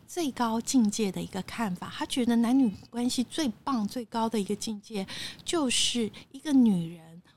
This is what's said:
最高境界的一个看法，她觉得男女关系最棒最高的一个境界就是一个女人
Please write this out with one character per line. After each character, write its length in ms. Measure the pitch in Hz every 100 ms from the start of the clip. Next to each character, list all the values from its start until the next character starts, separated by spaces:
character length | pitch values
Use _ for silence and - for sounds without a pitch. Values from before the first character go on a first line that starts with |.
| -
最 240 | 349 302
高 300 | 220 233 226
境 280 | - 269 214
界 220 | 214 202
的 100 | 175
一 60 | 170
个 160 | 190
看 320 | - - 220
法， 180 | 180 -
她 140 | - 302
觉 180 | 269
得 120 | 240 233
男 200 | 226 269
女 160 | 240 185 -
关 220 | 240 247
系 140 | -
最 240 | 233 - 277 -
棒 220 | - 254 208
最 160 | 254
高 240 | 220 233 226
的 100 | 226
一 60 |
个 100 | 190
境 260 | 208 - 208
界 240 | - 208 190 - - -
就 240 | - 349 262
是 400 | - - 233 208 - -
一 80 | 269
个 140 | 311
女 440 | 277 226 180 165 170
人 240 | 160 170 -